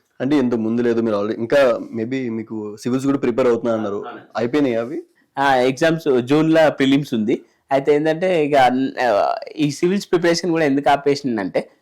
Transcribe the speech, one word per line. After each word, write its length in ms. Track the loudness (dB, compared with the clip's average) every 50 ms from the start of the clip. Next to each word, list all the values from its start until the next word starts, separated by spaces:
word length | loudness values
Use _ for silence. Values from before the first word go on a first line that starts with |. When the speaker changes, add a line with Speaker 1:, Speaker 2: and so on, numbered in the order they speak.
| _ _ _ -6
Speaker 1:
అంటే 160 | -2 0 0
ఇంత 180 | 2 2 0 0
ముందు 280 | -2 -2 -2 -2 0 0
లేదు, 180 | 0 0 0
మీరు 160 | 0 0 0
already 220 | -2 -2 -4 -4 -6
ఇంకా 400 | -4 2 4 4 4 4 2 0 -4 -8 -8
maybe 360 | -8 -6 -6 -6 -6 -6 -6 -6
మీకు 440 | -8 -8 -8 -10 -10 -10 -10 -12
సివిల్స్ 300 | -8 -6 -4 -4 -2 0
కూడా 120 | 0 -2 0
ప్రిపేర్ 300 | 0 -2 0 0 2 2
అవుతున్నా 260 | 2 0 0 -2 -2
అన్నారు, 200 | -2 -2 -4 -6
Speaker 2:
అవును. 260 | -8 -8 -10 -14 -18 -18 _ -8
Speaker 1:
అయిపోయినాయి 380 | -6 -4 -2 0 0 0 0 0
అవి? 280 | -2 -4 -6 -8 -12 -12 _ _ _ _ _ -6 -2
Speaker 2:
ఆ, 160 | 0 2 2
ఎగ్జామ్స్ 680 | 2 2 0 0 0 0 0 0 0 0 0 0 0
జూన్లో 500 | 2 2 2 2 2 4 4 4 4 4
ప్రిలిమ్స్ 440 | 4 2 0 2 2 2 0 -2 -4
ఉంది. 280 | -2 -2 -2 -2 -4 -4 _ _ _ _ -2 -2
అయితే 220 | 0 2 2 2
ఏంటంటే 520 | 2 2 0 -2 0 0 0 0 0 0
ఇక 100 | 2 4
అన్-, 320 | 4 4 4 4 2 -2 -4 -2 -2 0
ఆ, 320 | 2 2 2 2 0 -2 -4 -6 -10 -6
ఈ 140 | -4 -2 -2
సివిల్స్ 400 | -2 0 0 0 0 0 -2 0
ప్రిపరేషన్ 400 | -2 0 2 2 0 0 0 -2
కూడా 140 | 0 0 2
ఎందుకు 260 | 2 0 2 2 2
ఆపేసిందంటే 800 | 2 2 2 0 0 0 -2 -4 -2 -2 -4 -2 -4 -4 -6 -6 _ _